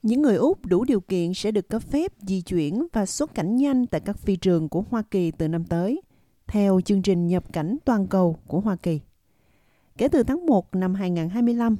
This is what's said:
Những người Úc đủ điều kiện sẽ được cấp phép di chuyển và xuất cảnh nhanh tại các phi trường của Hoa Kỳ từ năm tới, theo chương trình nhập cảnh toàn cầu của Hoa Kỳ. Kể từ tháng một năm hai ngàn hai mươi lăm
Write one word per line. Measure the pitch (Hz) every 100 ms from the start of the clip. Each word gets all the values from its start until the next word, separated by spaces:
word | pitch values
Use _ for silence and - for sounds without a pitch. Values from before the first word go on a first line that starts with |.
Những | 220 247
người | 294 196
Úc | 262 381 180
đủ | 180
điều | 254 220
kiện | - 185 170
sẽ | 185 208
được | 214 -
cấp | 220
phép | - 285 370 _ 196
di | 190
chuyển | 170 180 147 202 339
và | 233 190
xuất | - 302 -
cảnh | 170 240
nhanh | 285 254 240
tại | 160
các | 196 202
phi | - 190
trường | 190 175 156
của | 165 214
Hoa | 226 208
Kỳ | 196 170
từ | - 160
năm | 165
tới, | 165 170 190 311 _ _ _ _ -
theo | 208 202 190 175
chương | 196
trình | 190 175 170
nhập | 180 -
cảnh | 170 156 285 -
toàn | 220 190
cầu | 190 180 160 -
của | 170
Hoa | 214 180
Kỳ. | 180 156 - _ _ _ _ _ _ _ _ -
Kể | 175
từ | 311
tháng | 233 294 339
một | 208 - 185
năm | 185 190
hai | 185
ngàn | 170 160
hai | 214
mươi | 240
lăm | 240 233